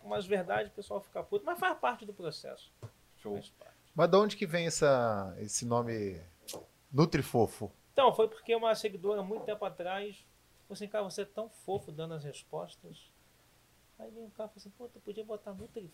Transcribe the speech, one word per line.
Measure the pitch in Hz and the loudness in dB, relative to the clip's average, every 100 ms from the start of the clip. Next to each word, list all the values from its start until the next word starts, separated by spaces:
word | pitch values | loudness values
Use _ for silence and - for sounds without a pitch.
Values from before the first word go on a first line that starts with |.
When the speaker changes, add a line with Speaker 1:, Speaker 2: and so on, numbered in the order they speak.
Speaker 1:
umas | 208 214 185 | -2 -4 0
verdades, | 196 180 202 104 | 0 2 0 -2
o | |
pessoal | - 202 208 | -6 -8 -8
fica | - - | -6 -8
puto, | 165 202 294 | -4 -4 -2
mas | 349 | 0
faz | 370 320 | 0 0
parte | 247 240 | 0 -2
do | 208 | -8
processo. | 202 165 - 135 123 - _ 110 _ _ _ | -8 -8 -8 -10 -14 -16 _ -18 _ _ _
Speaker 2:
Show. | 110 | -8
Speaker 1:
Faz | 101 - - | -8 -8 -18
parte. | - - _ | -20 -20 _
Speaker 3:
Mas | - 170 | 2 6
de | 185 | 8
onde | 208 - | 6 2
que | 185 | -2
vem | 170 165 | 0 0
essa, | 160 147 131 120 104 95 92 | 4 6 6 4 2 -2 -6
esse | 104 - | -6 -4
nome | 120 120 120 113 101 87 85 _ - - - _ _ | 0 2 2 -2 -2 -6 -12 _ -14 -14 -14 _ _
Nutri | 135 165 151 | 4 4 4
Fofo? | 123 123 107 - 101 - _ | 2 4 4 2 -12 -12 _
Speaker 1:
Então, | - 254 | 4 6
foi | - 220 | 6 2
porque | - - | 0 -2
uma | 226 226 | 0 2
seguidora, | 214 214 190 190 208 | 0 -2 -4 -2 -2
muito | 185 214 | -2 -6
tempo | - 208 | -4 -4
atrás, | 196 170 175 196 208 196 - _ _ _ - | -6 -6 -6 -6 -6 -12 -20 _ _ _ -16
falou | 196 | -12
assim, | 202 | -6
"Cara, | 214 | -4
você | 196 175 | -4 -6
é | |
tão | 202 - 220 | -8 -8 -10
fofo | - - 196 - | -10 -4 -4 -4
dando | 151 165 | -8 -8
as | 160 | -8
respostas." | 147 - - 151 175 - 175 160 - _ _ _ _ _ _ _ _ - | -10 -12 -12 -10 -10 -14 -20 -20 -20 _ _ _ _ _ _ _ _ -20
Aí | 220 | -18
vem | 226 | -16
um | 220 | -16
cara | - 214 | -12 -12
e | |
falou | 208 | -12
assim, | 202 - | -20 -18
"Pô, | 240 | -18
tu | 220 | -16
podia | - 202 | -12 -10
botar | 214 214 208 | -8 -10 -10
Nutri | 190 226 233 180 | -14 -12 -12 -12